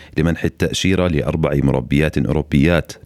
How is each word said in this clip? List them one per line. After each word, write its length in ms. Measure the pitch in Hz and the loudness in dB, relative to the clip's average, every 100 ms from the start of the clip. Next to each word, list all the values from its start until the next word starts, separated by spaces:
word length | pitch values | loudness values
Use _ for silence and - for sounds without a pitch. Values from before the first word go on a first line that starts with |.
| - - | -8 -2
لمنح 260 | 82 82 | -2 0
التأشيرة 640 | 82 - 85 - 95 92 90 | -4 -2 -4 -2 0 0 0
لأربع 460 | 73 62 80 76 71 | 0 -2 -2 0 0
مربيات 560 | 67 67 60 71 78 78 | 2 0 0 0 0 0
أوروبيات 760 | 64 73 71 73 78 82 - - | -2 -2 0 2 4 2 -2 -12